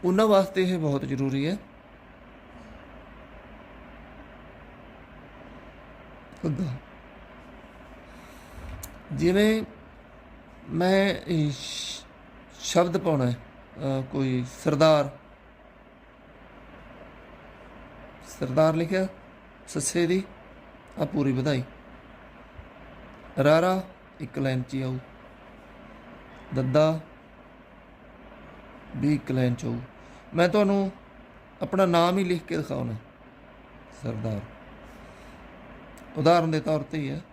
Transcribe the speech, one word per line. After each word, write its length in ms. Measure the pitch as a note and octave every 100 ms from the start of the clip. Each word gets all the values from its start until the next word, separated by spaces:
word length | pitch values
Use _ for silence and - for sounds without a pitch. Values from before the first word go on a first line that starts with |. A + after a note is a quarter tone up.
ਉਹਨਾਂ 220 | F3+ F#3 A3
ਵਾਸਤੇ 360 | G3+ F#3+ F#3+
ਇਹ 160 | F#3 F3+
ਬਹੁਤ 220 | D#3 C#3
ਜ਼ਰੂਰੀ 460 | C3+ C3+ C3+ C3+ D3
ਹੈ। 100 | G#3 - - - - - - - - - - - - - - - - - - - - - - - - - - - - - - - - - - - - - - - - - - - - - - - - E3+
ਘੱਗਾ, 180 | C#3 F3 B2+ - - - - - - - - - - - - - - - - - - - - - - -
ਜਿਵੇਂ 500 | C#3 E3 F#3 G#3+ A3 A3 - - - - - - - - - -
ਮੈਂ 440 | D#3+ F3+ F#3+ G3 F3 -
ਇਹ 240 | E3 D3
ਸ਼-, 560 | C3+ - - - - - - - - - -
ਸ਼ਬਦ 380 | - - F3 F3+
ਪਾਉਣਾ 320 | F#3 D3+ B2
ਹੈ, 60 | -
ਅ, 640 | - - - - C#3 C3+ C3
ਕੋਈ 320 | C#3 C3+ B2+ B2 -
ਸਰਦਾਰ, 540 | E3 D3 D#3+ D3+ C#3 - - - - - - - - - - - - - - - - - - - - - - - - - - - - - - - -
ਸਰਦਾਰ 480 | - C3 C3 D#3
ਲਿਖਿਆ, 320 | D#3 E3 F#3 F#3+ - - - - - -
ਸੱਸੇ 380 | D#3 C#3 E3+ E3+
ਦੀ 160 | F#3 G3 - - - - - - -
ਆ 60 |
ਪੂਰੀ 280 | D#3 D3+ C#3
ਵਧਾਈ, 300 | C3 C3+ C3+ B2 - - - - - - - - - - - - - - - - -
ਰਾਰਾ 380 | C#3 D#3 F3+ F#3+ F#3 - - -
ਇੱਕ 180 | D3+ -
ਲਾਈਨ 240 | C3+ B2+
'ਚ 120 | B2
ਹੀ 80 | C3+
ਆਊ, 140 | C3 C3 B2 - - - - - - - - - - - - - -
ਦੱਦਾ 460 | C3 C3 C3+ D#3 D#3+ - - - - - - - - - - - - - - - - - - - -
ਵੀ 180 | C#3
ਇੱਕ 180 | D3 -
ਲਾਈਨ 220 | C3 B2+
'ਚ 100 | A#2+
ਆਊ। 140 | - A#2 B2 - - - -
ਮੈਂ 140 | E3 F3
ਤੁਹਾਨੂੰ 440 | G#3 G3+ G3+ G3 - - - - - - -
ਆਪਣਾ 240 | C3 F#3 F#3
ਨਾਮ 320 | E3+ E3+ F#3
ਹੀ 60 |
ਲਿਖ 180 | F3+ F3
ਕੇ 140 | - E3
ਦਿਖਾਉਣਾ, 380 | D3+ C3+ A#2+ A2 - - - - - - - - - -
ਸਰਦਾਰ, 380 | B2 A2+ A2+ G#2 A2+ - - - - - - - - - - - - - - - - -
ਉਦਾਹਰਨ 340 | D3 F3 D#3+
ਦੇ 100 | D#3
ਤੌਰ 200 | D3+ D#3
'ਤੇ 180 | C#3 D#3+
ਹੀ 120 | C#3
ਹੈ। 100 | D3 -